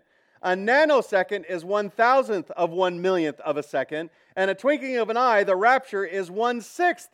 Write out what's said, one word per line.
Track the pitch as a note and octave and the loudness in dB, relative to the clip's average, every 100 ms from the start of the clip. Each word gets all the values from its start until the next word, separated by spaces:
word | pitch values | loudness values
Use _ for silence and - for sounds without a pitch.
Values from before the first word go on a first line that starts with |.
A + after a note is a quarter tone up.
| _ _ _ _ | _ _ _ _
A | F#3 | -4
nanosecond | F#3 G3+ C4+ D#4 C#4 - G3+ F3+ G#3 E3 | -2 2 4 4 2 2 0 0 -4 -6
is | F3+ | -8
one | E3+ G#3 G#3 | -4 -4 -2
thousandth | - A#3 C4+ A3+ G#3+ D4+ | 0 2 2 2 -4 -6
of | - E3+ | -4 -4
one | E3+ F#3 F3 | 0 -2 0
millionth | F3+ F#3 D#3 C#3+ | -2 0 -2 -4
of | D#3+ D3 | -6 -6
a | |
second. | C#3+ D3 B2+ D#3 E3 _ _ - | -4 -4 -4 -6 -10 _ _ -4
And | F#3+ | -2
a | F#3+ | -2
twinkling | B3+ D4 C4 B3 | 0 -2 -2 -4
of | A3 | -2
an | A3+ | 2
eye, | B3+ G#3+ | 4 4
the | G3+ F#3 | 4 4
rapture, | A3 C4 C4 G3+ | 4 4 2 -6
is | G3 F#3+ F3 | -4 -6 -6
one-sixth | F#3 A#3 A#3+ G3+ - F4 - - | -2 -2 -2 -8 -2 0 0 -8